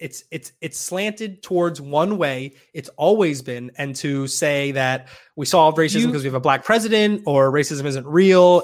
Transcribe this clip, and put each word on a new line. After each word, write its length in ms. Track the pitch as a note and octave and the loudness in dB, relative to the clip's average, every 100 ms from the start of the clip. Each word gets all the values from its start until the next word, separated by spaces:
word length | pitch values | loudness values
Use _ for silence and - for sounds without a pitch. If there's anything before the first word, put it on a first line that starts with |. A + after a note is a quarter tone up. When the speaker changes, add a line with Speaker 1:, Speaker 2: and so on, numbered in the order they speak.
Speaker 1:
it's, 220 | D#3 - _ | -16 -16 _
it's, 220 | E3 - _ | -16 -16 _
it's 160 | D#3 - | -14 -12
slanted 640 | - F#3 G#3+ G#3+ A3 F#3 | -10 -6 -6 -8 -12 -14
towards 380 | - F3+ F3 D3 | -4 -2 -2 -4
one 380 | C#3 C#3+ F#3 G3+ | -4 -2 -2 -2
way. 380 | D3 C3 C3+ _ _ | -4 -4 -10 _ _
It's 160 | D#3+ - | -18 -16
always 520 | - E3 A3 F3 C#3 | -2 0 2 0 -2
been. 300 | C3 A#2+ B2 - | -10 -12 -14 -10
And 180 | C#3 C3+ | -10 -6
to 300 | D3 C#3 C3+ | -4 -4 -4
say 440 | - D3+ C#3+ C#3 | -2 -2 0 -2
that 340 | C3+ C3 C3 C3 - _ - | -2 -2 -2 -8 -20 _ -10
we 80 | C#3 | 0
solved 320 | F3+ D#3 D#3 | 4 4 4
racism 240 | D#3+ G#3 | 0 0
Speaker 2:
You 100 | A#3+ | 0
Speaker 1:
'cause 100 | D3+ | -2
we 40 | C3+ | -4
have 60 | C3 | -2
a 40 | |
black 240 | C#3 C3 - | 0 0 0
president 580 | A3+ A3 G#3+ G#3 G#3 D#3 | 0 2 0 2 0 0
or 240 | C#3 C3+ | 2 2
racism 340 | C#3+ C#3+ C#3+ C#3+ | 2 -2 -4 -6
isn't 200 | C3+ C3+ | -8 -2
real 560 | E3 F#3+ F#3 F3+ F3 | 4 6 8 8 6